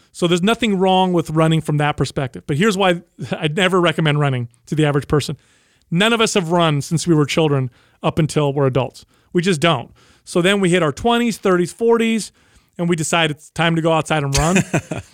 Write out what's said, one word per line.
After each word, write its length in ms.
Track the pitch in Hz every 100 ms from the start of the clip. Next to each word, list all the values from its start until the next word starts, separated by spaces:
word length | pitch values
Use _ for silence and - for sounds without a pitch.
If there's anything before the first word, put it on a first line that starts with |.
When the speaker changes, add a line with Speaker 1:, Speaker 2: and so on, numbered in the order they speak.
| _
Speaker 1:
So 140 | - 175
there's 140 | 180
nothing 340 | 196 226 233 196
wrong 320 | 190 185 185
with 160 | 175 165
running 300 | 156 160 160
from 160 | - 151
that 200 | 147 -
perspective. 460 | 143 - 135 - -
But 100 | 143
here's 200 | 220 190
why 260 | 190 175 - -
<laughs> 140 | 139
I'd 240 | - 165 156
never 240 | 185 185
recommend 400 | 170 156 156 147
running 300 | 143 127 120 _ -
to 100 | 151
the 100 | 151
average 220 | 143 -
person. 300 | 151 - 143 _ _ _ _ -
None 200 | 170 214
of 60 | 233
us 140 | 226
have 180 | 208 160
run 300 | 175 165 143
since 240 | - 160 -
we 60 |
were 120 | 156 143
children 440 | - 156 139 131 - _ _
up 160 | 170 -
until 320 | 156 151 143
we're 140 | 139 135
adults. 380 | 131 123 - - _ _
We 80 | 175
just 180 | 175 160
don't. 300 | 170 135 - _ _ _
So 180 | - 180
then 180 | 175 202
we 80 | 185
hit 120 | 180
our 120 | 156
twenties, 440 | 135 233 233 240 -
thirties, 340 | 202 180 175
forties, 580 | - 233 233 226 226 - _ _ _ _ -
and 100 | 175
we 60 | 170
decide 360 | 151 170 160
it's 180 | 147 -
time 240 | - 170 165
to 60 |
go 100 | 160
outside 320 | 160 151 156
and 120 | 143 139
run. 200 | 151 190
Speaker 2:
<laughs> 460 | - 160 - - -